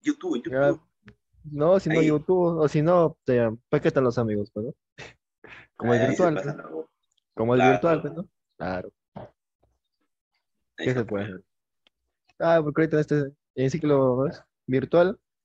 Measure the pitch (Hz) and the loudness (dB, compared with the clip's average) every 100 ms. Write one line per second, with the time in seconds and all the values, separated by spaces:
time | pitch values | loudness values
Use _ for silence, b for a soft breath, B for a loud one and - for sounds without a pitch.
0 | - 294 370 - - 131 143 - _ _ | -4 -6 -6 -6 -4 0 0 0 _ _
1 | - _ _ _ 151 147 156 190 175 160 | -20 _ _ _ -14 -2 2 2 2 2
2 | 156 151 151 185 170 165 151 156 156 180 | 2 2 2 2 2 2 0 2 2 4
3 | 160 - - 123 113 113 _ 151 165 151 | 2 -2 0 2 2 -2 _ 0 2 2
4 | 127 120 113 104 104 - 117 - _ - | 0 0 -2 -2 -6 -8 -10 -12 _ -20
5 | B _ _ _ B B B _ 113 117 | B _ _ _ B B B _ 0 2
6 | - - 180 151 143 147 - 160 - _ | 2 2 0 0 -6 -10 -12 -14 -14 _
7 | _ _ _ - 113 127 127 131 170 156 | _ _ _ -4 0 4 4 2 0 0
8 | 143 160 - _ _ _ 90 92 101 _ | -4 -10 -14 _ _ _ -8 -8 -10 _
9 | _ - - _ _ _ _ _ _ _ | _ -20 -20 _ _ _ _ _ _ _
10 | _ _ _ _ _ _ _ - 139 127 | _ _ _ _ _ _ _ -6 -2 -2
11 | 101 101 98 92 _ _ _ _ _ _ | -2 -6 -6 -12 _ _ _ _ _ _
12 | _ _ _ _ 165 165 147 143 160 156 | _ _ _ _ 2 2 2 0 0 0
13 | 151 147 139 143 _ - 131 160 151 143 | 0 -2 -2 _ _ -4 -2 0 2 2
14 | 131 123 143 - _ _ - 131 - 165 | 2 0 -2 -6 _ _ -4 -2 2 2
15 | 175 240 _ _ | 2 -2 _ _